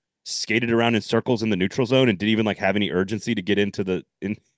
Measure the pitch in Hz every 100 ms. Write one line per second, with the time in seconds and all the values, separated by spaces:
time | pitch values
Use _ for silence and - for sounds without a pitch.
0 | _ _ - - - 110 117 117 117 113
1 | - 113 - 120 110 98 98 - 117 131
2 | 131 92 104 110 107 95 98 101 98 85
3 | 95 110 - 110 92 98 101 - 95 90
4 | - _ 98 107 _